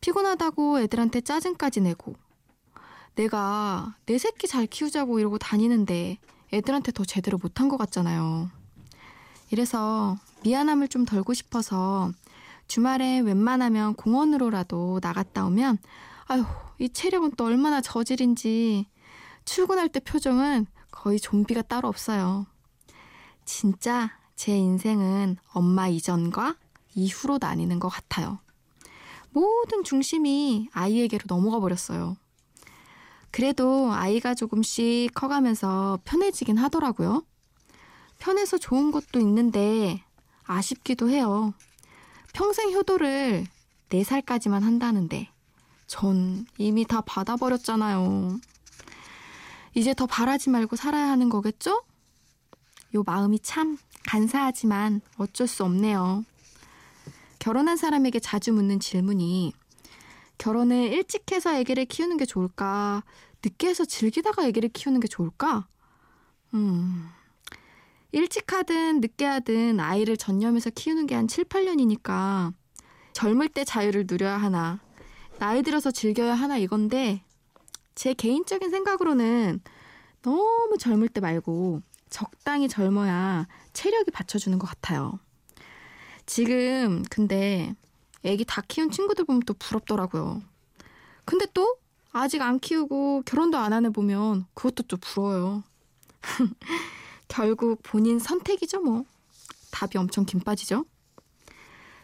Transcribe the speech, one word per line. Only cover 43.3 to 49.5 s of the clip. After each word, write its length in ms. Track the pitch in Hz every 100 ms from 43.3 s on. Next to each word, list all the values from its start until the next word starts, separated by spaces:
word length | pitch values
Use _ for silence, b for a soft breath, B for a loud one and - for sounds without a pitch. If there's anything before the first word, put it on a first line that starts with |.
| 185 185 - _ _ _
네 140 | 185
살까지만 580 | 202 277 - 240 214 202
한다는데 640 | 214 233 240 208 160 151 - _ _ b b b -
전 600 | - 196 190 185 190 240 -
이미 300 | 208 214 220
다 160 | 233
받아버렸잖아요. 1400 | - - - 240 254 247 - 220 214 190 185 196 185 214 - _ - B B B B B B B B